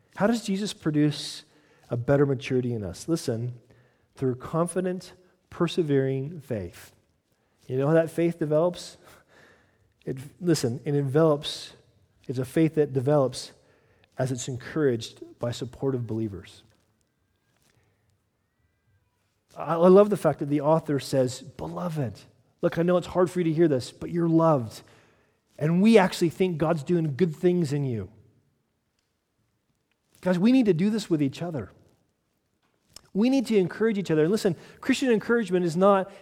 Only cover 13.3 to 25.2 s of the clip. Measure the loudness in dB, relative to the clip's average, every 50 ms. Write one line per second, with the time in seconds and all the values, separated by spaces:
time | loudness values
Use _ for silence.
13.3 | -2 -8 -14 -16 -18 _ _ _ _ _ _ _ _ _ _ _ _ -6 -4 -4
14.3 | -4 -6 -8 -8 -10 -10 -10 -8 -4 0 0 0 0 -2 -4 -10 -16 -18 -20 -20
15.3 | -12 -8 -8 -8 -6 -8 -10 -12 -10 -6 -4 -4 -4 -4 -6 -6 -6 -6 -6 -6
16.3 | -8 -12 -16 -20 -20 -20 _ _ _ _ _ _ _ _ _ _ _ _ _ _
17.3 | _ _ _ _ _ _ _ _ _ _ _ _ _ _ _ _ _ _ _ _
18.3 | _ _ _ _ _ _ _ _ _ _ _ _ _ _ _ _ _ _ _ _
19.3 | _ _ _ _ -14 -10 -6 -4 0 4 6 8 8 8 8 6 2 0 0 0
20.3 | 0 -2 -2 -2 -2 0 2 2 2 2 2 -2 -4 -4 -4 -2 0 0 0 0
21.3 | -2 -8 -16 -18 -16 -14 -12 -12 -8 -8 -6 -6 -4 -4 -6 -6 -8 -12 -18 -20
22.3 | _ _ _ _ _ _ -4 -2 0 0 0 2 2 0 -2 -2 0 0 0 2
23.3 | 0 0 -2 0 2 2 2 4 2 0 -2 -6 -12 -14 -10 -6 -2 0 2 2
24.3 | 4 4 4 4 4 2 0 -4 -10 -16 -20 _ _ _ _ _ _ _